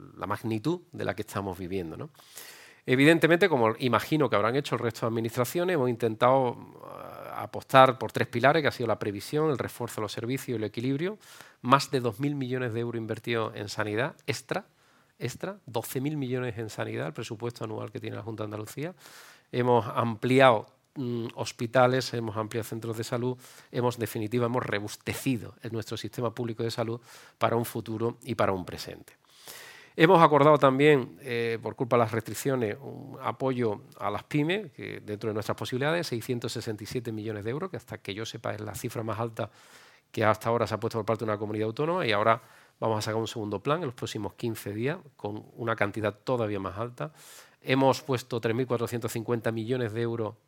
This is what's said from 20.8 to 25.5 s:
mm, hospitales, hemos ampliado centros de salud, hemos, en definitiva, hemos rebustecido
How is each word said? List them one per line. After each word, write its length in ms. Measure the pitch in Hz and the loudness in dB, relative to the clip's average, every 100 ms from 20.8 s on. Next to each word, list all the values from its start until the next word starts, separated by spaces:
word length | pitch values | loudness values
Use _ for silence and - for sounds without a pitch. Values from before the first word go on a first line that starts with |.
| _ | _
mm, 360 | - 123 120 117 | -8 -4 -4 -6
hospitales, 800 | - 113 - 117 131 123 131 127 | -6 -8 -6 0 4 6 4 -2
hemos 240 | 120 113 101 | -4 -4 -4
ampliado 280 | 107 117 107 | -4 -6 -6
centros 320 | 113 117 110 | -6 -6 -6
de 60 | |
salud, 320 | 113 123 123 123 - - - | -4 -2 -2 -4 -10 -20 -8
hemos, 240 | 131 123 117 | -2 0 0
en 60 | |
definitiva, 440 | 107 117 107 123 117 | -4 -4 -2 0 0
hemos 180 | 123 | 0
rebustecido 920 | 117 101 104 - - 107 - 123 101 | -2 -4 -4 -8 -8 -4 -2 -2 -4